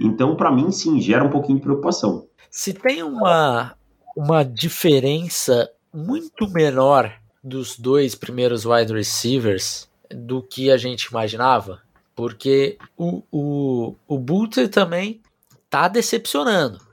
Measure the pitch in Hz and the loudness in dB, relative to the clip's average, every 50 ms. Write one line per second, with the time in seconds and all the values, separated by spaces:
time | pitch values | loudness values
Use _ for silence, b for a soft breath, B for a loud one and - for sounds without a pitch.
0 | - 110 104 110 127 147 160 156 - 160 135 127 151 190 196 - - 160 156 123 | 0 0 2 2 0 0 0 0 2 2 2 2 2 0 -2 -2 0 0 2 2
1 | - 98 117 131 139 139 147 139 - 135 135 135 - 139 139 143 143 170 190 - | 2 2 2 2 2 2 0 0 0 0 0 0 0 -2 -2 -2 0 -2 -2 0
2 | 180 202 170 147 - _ _ b b b b - - 196 185 - - 254 277 330 | -2 -2 -2 -4 -8 _ _ b b b b -10 -8 -8 -6 -2 -2 -2 -2 -2
3 | 330 302 262 226 208 180 170 160 156 135 120 117 123 120 - _ _ _ _ _ | -4 -8 -4 0 2 4 4 4 4 4 2 0 -2 -6 -10 _ _ _ _ _
4 | _ - - 156 147 147 165 156 143 131 117 107 160 165 - - - 160 143 135 | _ -14 -8 -4 0 2 4 4 2 2 -2 -6 -6 -6 -4 0 2 4 4 4
5 | 123 139 147 160 175 170 - - - - - 120 - - _ _ _ _ - 156 | 4 2 -2 -2 -4 -6 -6 -4 2 2 2 2 2 0 _ _ _ _ -14 -10
6 | 156 202 277 330 330 311 - - 220 196 175 170 156 147 131 131 131 139 143 135 | -8 -6 -6 -6 -8 -10 -6 -6 -6 -2 0 2 2 2 4 4 4 6 6 6
7 | 135 - - - _ _ _ _ - 131 127 135 123 - - 120 113 123 135 143 | 4 2 -4 -14 _ _ _ _ -14 -10 -10 -8 -8 -10 -10 -6 -2 2 2 2
8 | 139 123 - - - - 123 123 123 120 120 113 104 113 120 117 113 110 110 107 | 2 0 -4 -8 -12 -10 -4 -2 0 0 0 0 0 2 4 4 4 2 0 -4
9 | 101 - - - - 120 135 131 113 107 95 90 - - - - - _ _ _ | -4 -4 -4 -4 -2 0 0 2 2 0 0 0 -4 -8 -10 -10 -14 _ _ _
10 | _ - 131 123 117 117 127 131 127 - - 131 131 135 135 120 117 127 123 110 | _ -18 -16 -14 -8 -6 -6 -6 -6 -10 -8 -2 4 4 4 4 2 -4 -6 -8
11 | - - 113 113 110 104 113 113 123 131 127 110 98 95 90 - _ _ _ _ | -8 -6 -4 -4 -4 -4 -2 0 2 2 2 2 0 -6 -16 -18 _ _ _ _
12 | _ _ - - 117 113 107 - - 135 135 139 139 - - - - - _ - | _ _ -10 -8 -8 -8 -8 -4 0 2 2 2 2 0 -4 -10 -20 -20 _ -6
13 | 170 175 175 - - - - 151 143 147 143 143 143 135 127 120 117 - - _ | -6 -4 -6 -6 -10 -6 -6 -4 -4 -2 -2 -2 -2 0 0 -2 -2 -4 -8 _
14 | _ - 147 135 123 127 170 202 226 220 - 254 247 196 - 208 190 170 170 175 | _ -6 -6 -4 -2 0 0 0 0 0 0 0 0 2 2 0 0 0 -2 -4
15 | 196 214 226 - _ _ _ _ _ _ _ _ _ - - 139 165 185 202 240 | -6 -6 -10 -12 _ _ _ _ _ _ _ _ _ -4 -2 0 0 2 2 0
16 | 226 - 233 226 226 - - 277 285 247 208 180 147 117 95 - _ _ | 0 0 -2 -4 -4 -4 -4 -2 0 2 2 2 0 0 -4 -10 _ _